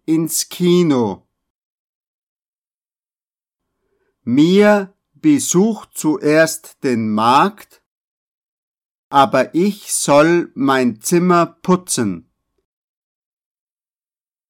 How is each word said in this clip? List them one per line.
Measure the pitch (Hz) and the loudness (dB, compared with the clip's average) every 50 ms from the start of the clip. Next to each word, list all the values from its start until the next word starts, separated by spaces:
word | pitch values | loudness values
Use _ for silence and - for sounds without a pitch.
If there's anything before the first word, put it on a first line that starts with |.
| _ | _
ins | - 160 160 165 156 - - - - | -4 -2 -2 -2 -4 -6 -8 -8 -8
Kino. | - - 180 175 175 180 175 160 139 123 117 104 92 - _ _ _ _ _ _ _ _ _ _ _ _ _ _ _ _ _ _ _ _ _ _ _ _ _ _ _ _ _ _ _ _ _ _ _ _ _ _ _ _ _ _ _ _ _ _ _ _ _ _ _ _ _ _ _ _ _ _ _ _ | -6 -4 0 2 2 2 2 2 0 0 -2 -4 -6 -10 _ _ _ _ _ _ _ _ _ _ _ _ _ _ _ _ _ _ _ _ _ _ _ _ _ _ _ _ _ _ _ _ _ _ _ _ _ _ _ _ _ _ _ _ _ _ _ _ _ _ _ _ _ _ _ _ _ _ _ _
Mia | - 120 120 139 151 170 190 202 208 208 208 202 196 190 _ _ _ _ _ | -8 -4 0 2 2 4 4 4 4 4 2 0 -2 -6 _ _ _ _ _
besucht | _ - 156 147 139 - - - 175 202 226 214 208 - - - - | _ 0 0 0 0 0 -2 0 0 0 0 -2 -6 -12 -18 -12 -8
zuerst | - 156 151 - - 147 151 156 160 156 - - - - - _ - | -4 -4 -4 -2 -2 0 2 2 0 0 -2 -8 -16 -20 -14 _ -6
den | 139 123 113 113 110 | -4 -2 -2 -2 -4
Markt, | 107 107 110 117 127 143 170 196 214 - - _ _ _ _ _ _ _ _ _ _ _ _ _ _ _ _ _ _ _ _ _ _ _ _ _ _ _ _ - | -2 -2 0 2 2 2 2 0 -4 -8 -20 _ _ _ _ _ _ _ _ _ _ _ _ _ _ _ _ _ _ _ _ _ _ _ _ _ _ _ _ -4
aber | - 139 135 - - 131 123 - - | 0 0 0 2 2 -2 -2 -2 -2
ich | 156 185 208 202 - - - | -2 -2 -2 -2 -6 -10 -10
soll | - - - - 143 143 151 160 175 175 - - - | -8 -6 -2 2 4 4 4 4 2 0 -2 -4 -6
mein | - 131 139 135 131 127 123 107 - | -4 -2 0 0 0 0 -2 -4 -6
Zimmer | - - 180 170 175 180 175 175 170 165 | -6 -2 -2 0 2 2 2 2 0 -2
putzen. | - _ - - 180 180 185 - - - 117 101 92 82 - _ _ _ _ _ _ _ _ _ _ _ _ _ _ _ _ _ _ _ _ _ _ _ _ _ _ _ _ _ _ _ _ _ _ _ _ _ _ _ _ _ _ _ _ | -6 _ -4 -2 -2 -2 -2 -4 -6 -4 -4 -4 -6 -8 -12 _ _ _ _ _ _ _ _ _ _ _ _ _ _ _ _ _ _ _ _ _ _ _ _ _ _ _ _ _ _ _ _ _ _ _ _ _ _ _ _ _ _ _ _